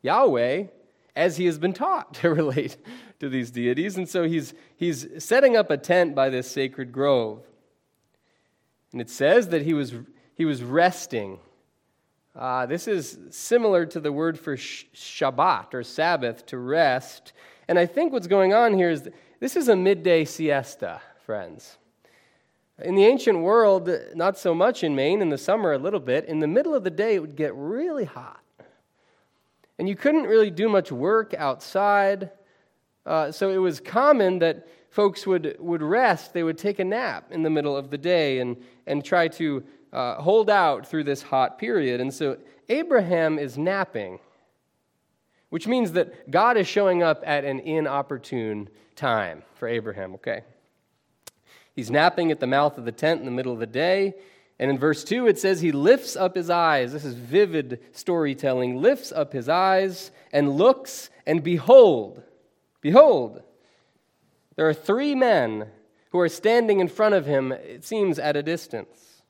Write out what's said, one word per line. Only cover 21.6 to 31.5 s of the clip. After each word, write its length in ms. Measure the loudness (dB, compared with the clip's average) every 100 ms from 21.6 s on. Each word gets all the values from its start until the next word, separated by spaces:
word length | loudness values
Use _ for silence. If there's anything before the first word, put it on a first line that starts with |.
| -20 _ _ _ _ _ _ _ _ _ _ _
In 140 | -2
the 100 | 6
ancient 360 | 6 6 2 2
world, 500 | 4 4 6 4 0 -6 -6
not 240 | -2 -2 0
so 160 | -2
much 300 | 2 0 0
in 100 | -2
Maine, 280 | 0 0 0
in 60 | 0
the 100 | -2
summer 340 | -2 0 0
a 60 | -2
little 200 | -2 -4
bit, 280 | -2 -4 -2
in 120 | -4
the 80 | 0
middle 280 | 0 0
of 100 | -2
the 60 | -4
day 260 | -4 -2 -2
it 40 |
would 160 | -4 -6
get 160 | -6
really 500 | -6 -8 -6 -6 -6
hot. 360 | -8 -10 -20 -20 _ _ -20 _ _ _ _ _ _ _ _ _ _ -8
And 120 | -6
you 80 | -2
couldn't 280 | 0 0
really 260 | 4 4 4
do 180 | 0 2
much 240 | 2 0
work 420 | -4 0 0 -2
outside. 960 | -4 -4